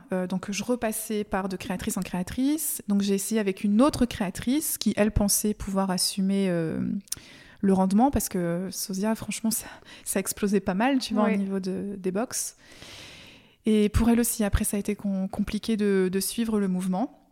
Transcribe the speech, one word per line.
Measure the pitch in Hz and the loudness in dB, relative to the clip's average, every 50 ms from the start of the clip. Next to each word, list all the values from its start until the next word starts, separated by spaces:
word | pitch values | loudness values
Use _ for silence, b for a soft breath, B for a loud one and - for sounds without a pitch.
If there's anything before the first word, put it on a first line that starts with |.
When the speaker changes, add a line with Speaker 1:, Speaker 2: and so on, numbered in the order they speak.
| - - 190 | -4 -4 -2
Speaker 1:
Euh, | 185 185 180 | -2 -2 -2
donc, | 196 180 - - | -2 -4 -4 -4
je | 202 202 202 | -6 -4 -2
repassais | - 247 240 240 220 220 - - - 220 208 208 | -2 -2 0 0 -2 -2 -4 -4 -4 -4 -4 -2
par | - 220 190 190 196 | -2 -2 -2 -2 -2
de | 190 180 | -4 -6
créatrice | - - 185 180 - 220 202 196 | -4 -6 -6 -4 -4 -4 -2 -4
en | |
créatrice. | 180 - - 180 185 - - 254 262 277 302 320 - - - - - - | -4 -4 -4 -4 -4 -4 -2 0 0 0 0 0 -2 -4 -6 -6 -2 0
Donc, | 202 202 | 2 2
j'ai | 196 202 196 | 2 2 2
essayé | 196 196 - 220 220 | 0 0 0 0 0
avec | 208 196 190 - - | 0 0 -2 0 0
une | 202 202 214 | 2 4 6
autre | 262 311 - - 247 | 6 4 4 2 0
créatrice | 233 - - 208 175 - - - 240 262 311 - - - - | 0 0 -2 -4 -4 -4 -4 -2 0 0 0 0 -2 -4 0
qui, | - 214 208 - | 0 0 2 4
elle, | 208 214 | 2 2
pensait | 214 - 208 202 - - - 214 208 | 4 2 2 2 2 2 2 0 -2
pouvoir | - - 196 196 196 196 190 | -2 -4 -2 -2 0 0 0
assumer, | 180 180 - - - 196 190 190 196 196 196 185 | 0 0 -2 -2 0 0 0 2 2 2 2 2
euh, | 175 170 165 160 - - - - - 202 - - - B B B B B B B B B | 2 0 0 -2 -2 -2 -2 -2 -4 -6 -6 -8 -12 B B B B B B B B B
le | - 196 190 | 2 4 4
rendement | 190 190 190 196 214 247 285 | 4 4 4 6 6 4 4
parce | - 226 - - | 4 0 -2 -2
que | - 180 175 170 170 175 190 180 | -2 -2 -2 -2 -2 -2 -4 -6
Sosia, | - - - - 190 185 202 220 220 | -8 -8 -8 -6 -4 -2 0 0 0
franchement, | - - - 196 - - 226 | -2 -4 -8 -8 -2 -2 -2
ça, | 214 - - B B B B B B B B | -2 -2 -6 B B B B B B B B
ça | - - 202 | -4 -2 -2
explosait | 190 - - - 208 196 208 196 | -2 -2 -4 -2 0 2 2 2
pas | 196 208 185 | 2 0 0
mal, | 190 233 269 277 254 | 2 2 2 2 0
tu | - - 214 | 0 0 2
vois, | 208 214 | 2 4
Speaker 2:
Ouais. | 214 202 | 4 2
Speaker 1:
au | 196 | 2
niveau | 196 196 196 196 | 0 -2 -2 -4
de, | 185 185 185 185 190 202 202 196 | -4 -4 -4 -4 -6 -8 -8 -6
des | 180 180 | -4 -2
box. | 180 202 247 - - - - - - B B B B B B B B B B B B B B B B B B B B B _ | -2 -2 -2 -2 -4 -6 -6 -8 -10 B B B B B B B B B B B B B B B B B B B B B _
Et | 226 214 214 208 208 | 2 4 4 4 4
pour | - - 226 233 | 4 4 4 6
elle | 233 233 | 4 4
aussi, | 240 - - - 208 | 4 0 0 0 0
après, | 202 - - 214 | 0 0 0 0
ça | - - 202 | 0 -2 -2
a | |
été | 202 - 208 | -2 -2 -4
com-, | - - 202 196 190 190 196 | -4 -2 -2 -2 -2 -2 -2
compliqué | - - 202 - - 208 - - 226 202 | -2 -4 -4 -2 -2 -4 -2 -2 0 2
de, | 208 202 196 190 185 185 | 2 2 4 4 2 2
de | 180 196 | 0 0
suivre | 196 - - - 233 226 214 208 | -2 -2 -2 -2 -2 0 0 0
le | 202 190 | 2 2
mouvement. | 185 180 185 190 185 185 247 - - - _ _ | 0 0 0 0 0 0 -2 -4 -6 -12 _ _